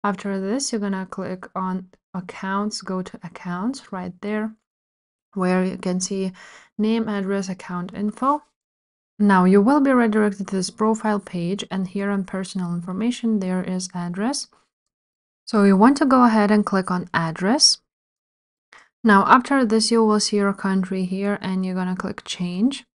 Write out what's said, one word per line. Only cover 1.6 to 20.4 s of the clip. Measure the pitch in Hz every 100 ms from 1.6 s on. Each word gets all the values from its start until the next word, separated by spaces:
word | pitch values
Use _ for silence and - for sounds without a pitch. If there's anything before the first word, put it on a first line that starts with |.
| 185 185 185 _ _
accounts, | 185 180 - 190 196 208 -
go | - 185
to | 185 -
accounts | 170 - 180 180 214 269 -
right | 190 180 175
there, | 208 214 220 220 _ _ _ _ _ _ _
where | 196 185 185 185
you | 185
can | 185 185
see | 185 196 190 185 - - _ -
name, | 214 226 220
address, | 202 190 196 190
account | 185 - 180 175 -
info. | 208 214 262 294 _ _ _ _ _ _ _ _
Now | 208 190 180
you | 202
will | 202 294
be | 277
redirected | 254 226 214 208 196 190
to | 190
this | 185
profile | - 214 220 220 208
page, | 202 175 170 202 -
and | 185 180
here | 202 196
on | 202
personal | 185 190 185 190 175
information, | 175 170 185 226 240 226 220
there | 185 185
is | 180 185 185 180
address. | 175 175 220 285 - _ _ _ _ _ _ _ _ _ -
So | 214
you | 202 190
want | 233 277
to | 285
go | 262 240
ahead | 220 208
and | 214
click | 208 196 185
on | 180 175 -
address. | 165 160 185 277 - - _ _ _ _ _ _ _ _ _ - _ _
Now, | 226 196 -
after | 247 247 277 240
this, | 220 220
you | 233 220
will | 208
see | -
your | 208